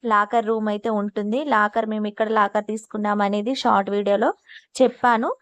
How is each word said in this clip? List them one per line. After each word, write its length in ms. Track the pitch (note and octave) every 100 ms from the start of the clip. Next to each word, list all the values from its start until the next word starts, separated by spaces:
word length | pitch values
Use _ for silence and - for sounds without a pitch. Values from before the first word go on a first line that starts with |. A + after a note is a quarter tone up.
లాకర్ 440 | A#3+ G#3+ G#3 A#3 G#3+
రూమ్ 200 | A3+ G#3+
అయితే 220 | G#3 A#3
ఉంటుంది. 460 | G#3+ G3+ G#3+ G#3 A#3+ D4+
లాకర్, 400 | A3 G#3 A3+ A3
మేము 200 | G#3+ G#3
ఇక్కడ 220 | G#3 A3
లాకర్ 360 | A3 G3+ G#3+ G#3
తీసుకున్నాం 540 | A3 - G#3+ G#3 G#3
అనేది 340 | G3+ G#3 G#3
షార్ట్ 360 | C4 B3 G3+ G3
వీడియోలో 400 | G3+ G3+ G3+ B3+ G#4+ _ - _ -
చెప్పాను. 540 | B3+ - B3 A3+ C#4 C5